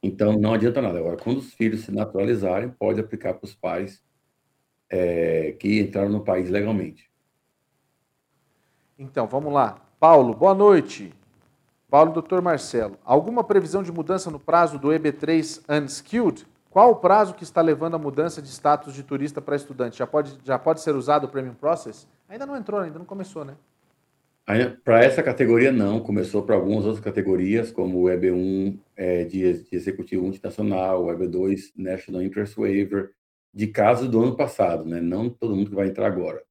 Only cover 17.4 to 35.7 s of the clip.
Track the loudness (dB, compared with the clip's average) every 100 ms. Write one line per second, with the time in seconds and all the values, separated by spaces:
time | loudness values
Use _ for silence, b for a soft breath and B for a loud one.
17.4 | -6 0 2 2 -2 -4 -4 -4 -4 -6
18.4 | -16 -4 0 0 -2 -16 -8 -6 -6 -8
19.4 | -4 -6 -6 -6 -6 -4 -2 -2 -2 -8
20.4 | -4 -2 0 0 0 -2 2 0 0 -6
21.4 | -8 -6 -2 -2 -6 -18 _ _ _ -14
22.4 | -10 -10 -6 -6 -6 -10 -14 -14 -12 -12
23.4 | -14 -18 _ _ _ _ _ _ _ _
24.4 | -2 0 0 -4 4 6 6 4 -2 0
25.4 | 4 6 4 2 0 -2 -2 -4 -2 -4
26.4 | 0 0 2 0 -2 -4 -6 -4 0 0
27.4 | 2 0 -2 -4 -4 0 2 2 0 0
28.4 | -2 -2 -4 -6 _ -8 -2 -2 -2 0
29.4 | 0 0 -4 -6 -6 -8 -6 -4 -4 -6
30.4 | -12 -6 -4 -2 0 0 -2 -4 -4 -2
31.4 | -2 -2 -6 -12 -8 -8 -8 -6 -6 -4
32.4 | -6 -4 -2 0 0 -4 -6 _ _ _
33.4 | _ -6 -4 2 4 4 2 2 2 0
34.4 | -4 0 0 0 -6 -6 -4 -2 -4 -6
35.4 | -4 -2 -2